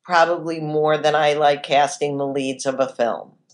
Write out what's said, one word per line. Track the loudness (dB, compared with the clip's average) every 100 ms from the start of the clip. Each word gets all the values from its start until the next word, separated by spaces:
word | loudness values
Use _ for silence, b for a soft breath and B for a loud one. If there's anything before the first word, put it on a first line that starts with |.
probably | 0 2 2 0 -4 -6
more | -4 0 2 2
than | 2
I | 2 2
like | 2 2 2
casting | 0 2 2 0 -4 -2
the | -4
leads | -4 -4 -4 -4
of | -2
a | -2
film. | -2 -2 -2 -10 _ _